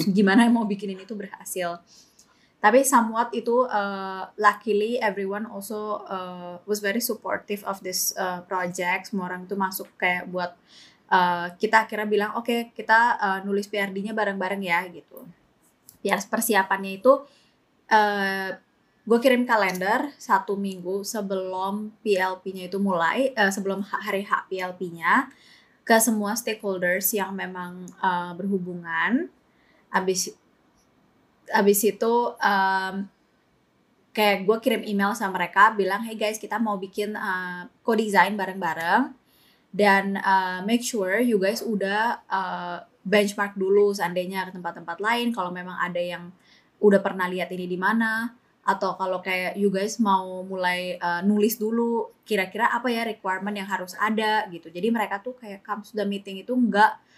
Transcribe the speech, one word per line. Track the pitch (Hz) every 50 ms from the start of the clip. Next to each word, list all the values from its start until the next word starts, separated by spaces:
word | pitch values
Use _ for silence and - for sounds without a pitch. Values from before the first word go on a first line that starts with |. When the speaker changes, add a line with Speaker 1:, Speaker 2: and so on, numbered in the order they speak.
| -
Speaker 1:
<laughs> | 208
Speaker 2:
gimana | 180 202 208 190 196 196 233 233
mau | 240 226 214 202
bikin | 208 202 208 196
ini | 190 190 190 -
tuh | 226
berhasil. | 202 202 190 - - 185 - - 185 180 170 175 175 _ _ - - - _ _ _ _ _ _ _ _ _ _ _
Tapi | - 214 220 262 277
somewhat | 262 285 240 226 220 220 220 240 233
itu, | - 240 214 240 233 254 254 -
uh, | - 208 202 202 196 196 190 190 190 190 185 - -
luckily | - 214 208 202 - - 220 208 202 208 226 240 240
everyone | 233 214 185 196 196 190 196 208 220 226
also, | 208 196 196 - 220 214 214 214 208 - 403
uh, | - 196 185 185 180 180 180 175 180 180 175 - 202
was | 214 208 208
very | 196 196 240
supportive | 233 - 214 - - 190 208 - - - 208 202 196
of | - 196 202
this, | 190 185 185 - - - - -
uh, | 190 185 180 180 180
project. | - 190 180 180 180 175 185 180 175 185 190 190 -
Semua | - 190 180 180
orang | 180 180 180 180
tuh | 202
masuk | 202 190 185 190 - 196 - _
kayak | - 202 180 180 180 - 185
buat, | 180 180 175 175 - _ _ _ - - - - _ _ _ -
uh, | 196 185 180 175 175 175 170 175 180
kita | - - 220 226 220 220 -
akhirnya | 220 202 190 208
bilang, | 208 202 208 214 -
"Oke, | 233 233 247 233 233 233 233 -
kita, | - 220 - 220 226 233 240 226
uh, | - 208 196 190 190 190 202
nulis | 202 202 202 -
P | - 202
R | 196 196 190
D-nya | 196 196 220
bareng-bareng | 220 220 208 202 196 196 190 185 202 196
ya," | 196 180 170 170 185 180
gitu. | 170 147 - _ - - - 170 - _ _ _ _ _ _ _ _ _ _ _ - _
Ya, | - 196 196
persiapannya | 185 190 - - 208 - - 214 196 190 - 196 190 196 190 190 190 -
itu, | 254 277 277 - - _ _ _ _ _ _ _ _ _ _ _ -
eh, | 226 214 208 208 202 202 196 196 196 196 190 190 185 - _ _ _ _ _ _ _ _ -
gue | 202 226 233
kirim | 233 269 247 240 247
kalender | 247 233 214 196 185 180 185 185 196 220 269 294 285 -
satu | - - - 214 190 190 - 202
minggu | 196 202 196 190 180 175 180 190 202
sebelum | 190 - - 214 202 190 196 190 185 185 185 185 185 196 202 208 214 214 - _
P | - 220 202
L | 180 185 185 185 185
P-nya | - 190 185 190 180 180
itu | 190 196
mulai, | 202 196 185 165 165 165 - 233 269 262 262
eh, | 226 208 196
sebelum | 196 - 185 196 196 196
ha-, | 202 - - -
hari | 202 208 196 190 202
H | 202 202 - - -
P | 190 185
L | 185 185 180
P-nya | 180 190 175 170 170 160 175 202 247 277 - - _ _ - - - _ _ _ _
ke | - - 226 226
semua | 220 240 220 214 208 202 220 240
stakeholders | - 233 214 214 - 202 190 185 180 180 180 190 196 -
yang | - 202 190 196 196
memang, | 190 185 180 185 185 180 180 175 180 180 180
eh, | - - - 185 180 175 175 175 175
berhubungan. | 170 190 196 202 185 180 180 175 175 170 170 165 165 165 180 226 285 359 - - _ _ _ _ _ _ _ _ _ _ _
Abis, | - 190 185 185 185 180 - - - _ _ _ _ _ _ _ _ _ _ _ _ _ _ _ _ _ _ _ _ _ _ -
abis | - 220 202 202 202 202
itu, | - 208 196 - 226 226 233 240 240 240 240 -
em, | - 196 202 196 190 190 190 190 190 190 185 196 196 196 _ _ _ _ _ _ _ _ _ _ _ _ _ _ _ _ _ _ _ _
kayak | - 220 214 208 196 190 190
gue | 180 220 226
kirim | - 269 226 220 -
email | 214 208 196 202 202 220
sama | 220 226 190 190 180
mereka, | 175 - - 190 202 226 226
bilang, | 208 190 185 196 214 226
"Hey | 226 220
guys, | 208 214 208 214 214
kita | - 202 202 214
mau | 226 214 202 190
bikin, | 190 190 - 208 208 208 214
eh, | - - 208 185 185 185 180 180 180 175 - _ _
co-design | - - 226 214 226 214 196 190 233 294 254 208
bareng-bareng. | 190 185 185 190 185 165 156 165 165 170 190 233 269 311 - _ _ _ _ _ _ _ _ _ _ _
Dan, | - 180 208 202 196 196 190 196 196 196
eh, | - 196 190 190 185 185 185 185
make | 185 208 233 240
sure | 240 - - 214 190 185 190 220
you | 254 247 220 196
guys | 185 196 226 226
udah, | - 233 220 196 196 190 202 214 220 240 - - -
eh, | - - 190 185 180 180 180 175 175 175 175 - _ _ _
benchmark | - 185 196 208 208 208 208 - 202 202 196 196
dulu | 190 190 202 208 208 202
seandainya | 202 196 - 175 175 180 180 180 190 190 185
ke | 185 185
tempat-tempat | 180 180 170 170 175 170 - 170 -
lain. | 196 214 240 240 240 240 233
Kalau | 214 180 180
memang | 180 180 180 180 180
ada | - 170 180 175 175
yang | 175 175 175 170 175 175 - _ _ _ _ _ _ _ _ -
udah | 208 208 196 190
pernah | 196 196 190 190 196
lihat | 190 185 185 170 -
ini | 185 180 180
di | 180 180 180
mana. | 196 202 220 226 226 220 220 220 233 240 - _ _ _ _ _
Atau | - - 196 196 202 190 180
kalau | - 190 185 185 180
kayak | 185 190 185 185 185 175 180 202
you | 202 202 185
guys | 190 196 214 214 -
mau | 226 202 190 190 185 185 185 185 185
mulai, | 190 190 185 180 180 180 180 180 180 175
eh, | - 180 175 170 175
nulis | 185 202 208 208 208 233 220 -
dulu, | 208 220 226 233 233 233 233 226 - - - _
kira-kira | _ - 214 196 185 185 - 208 233 -
apa | - 233 233 254
ya | 233 226 233
requirement | 226 214 - - 196 185 190 196 208 208
yang | 202 190
harus | 202 196 175 180 180 - -
ada," | 208 220 220 208 220 214 214 214 196 190
gitu. | 175 160 - 160
Jadi | 165 175 180 233
mereka | 233 226 208 185 196 202
tuh | - 254 254 -
kayak | 233 208 196 196
comes | _ - 208 214 202 -
to | - 214
the | 202
meeting | 202 202 196 202 202 190 190
itu | 185 - 254
nggak | 247 247 208 190 202 214 220 220 - _ _ _